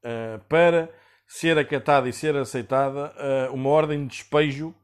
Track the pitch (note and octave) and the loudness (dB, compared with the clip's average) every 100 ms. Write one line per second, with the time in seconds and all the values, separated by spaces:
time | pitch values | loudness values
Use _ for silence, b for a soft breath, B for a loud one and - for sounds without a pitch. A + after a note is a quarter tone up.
0 | A#2+ A#2 A2+ A2 _ D#3 E3+ E3+ E3 b | -8 -8 -8 -12 _ 4 4 4 -2 b
1 | b b b - E3 D#3 C#3+ C#3+ - C#3+ | b b b -4 2 2 2 -2 2 2
2 | B2 A#2 D#3 C#3+ B2+ C3 G#2+ C3+ C#3 C#3 | 2 -4 -2 -2 -2 -6 -2 0 0 -4
3 | D3 - C#3+ C3+ C3 C3 C3+ D3+ D#3 D3 | -10 -6 -2 -2 -2 -2 2 2 2 -2
4 | C#3 - - D3+ D3+ C3+ D#3+ - | -6 -10 -2 0 0 -2 -10 -14